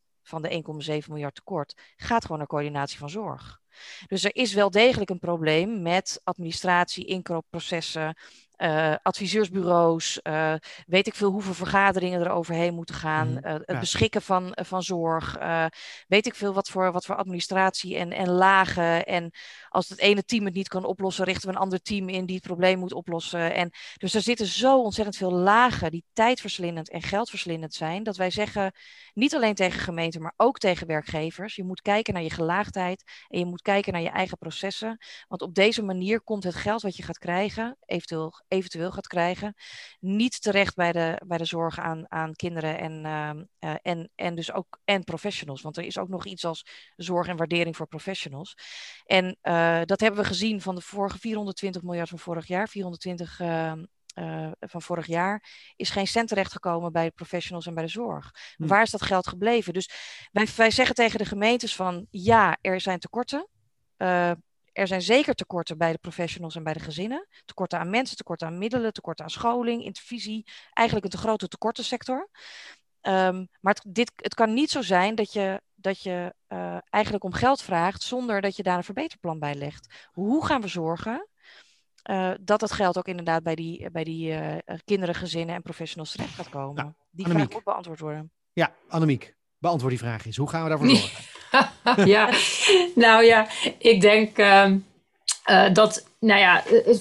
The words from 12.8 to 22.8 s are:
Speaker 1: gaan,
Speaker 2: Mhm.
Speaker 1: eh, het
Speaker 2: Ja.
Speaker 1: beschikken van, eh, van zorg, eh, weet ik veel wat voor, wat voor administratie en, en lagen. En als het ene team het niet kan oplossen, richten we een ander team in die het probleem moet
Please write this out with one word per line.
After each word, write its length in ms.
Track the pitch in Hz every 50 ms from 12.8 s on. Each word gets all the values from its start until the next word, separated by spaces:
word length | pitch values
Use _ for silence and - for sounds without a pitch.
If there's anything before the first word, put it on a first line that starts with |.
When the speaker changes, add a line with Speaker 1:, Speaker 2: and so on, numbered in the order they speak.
| 165 - -
Speaker 1:
gaan, 320 | - 165 156 156 156 156 123 127
Speaker 2:
Mhm. 100 | 127 -
Speaker 1:
eh, 100 | - 160
het 100 | 151 -
Speaker 2:
Ja. 140 | - - 123
Speaker 1:
beschikken 420 | 185 - - - 220 220 - 208
van, 320 | - - 190 185 180 180 -
eh, 120 | - 180
van 180 | - 185 185 170
zorg, 540 | - 185 170 165 165 165 160 160 - - -
eh, 280 | - 165 165 165 160 160 - - - - - - - _
weet 180 | 185 208 -
ik 100 | 247 -
veel 180 | - 202 202 190
wat 160 | 196 - -
voor, 220 | - 190 185 185
wat 140 | 175 180 -
voor 100 | - -
administratie 800 | - 196 190 180 175 170 - 190 190 190 190 - - - 180 - -
en, 140 | 180 175
en 180 | - - 190 180
lagen. 760 | 180 180 185 190 196 190 190 - - 180 170 170 165 165 -
En 260 | - - 175 170 170 - - - - - - - -
als 200 | - 185 180 -
het 100 | 190 -
ene 240 | 190 202 208 202 -
team 220 | - 240 226 208
het 80 | 196 170
niet 140 | 196 190 -
kan 160 | - 185 185
oplossen, 400 | - 185 - 190 190 - - 185
richten 220 | 185 185 - - 190
we 40 | 185
een 60 | 185
ander 200 | 196 190 185 180
team 280 | - - 208 202 190 185
in 160 | 190 185 185
die 100 | 175 185
het 100 | 185 -
probleem 340 | - 180 170 185 185 185
moet 140 | 185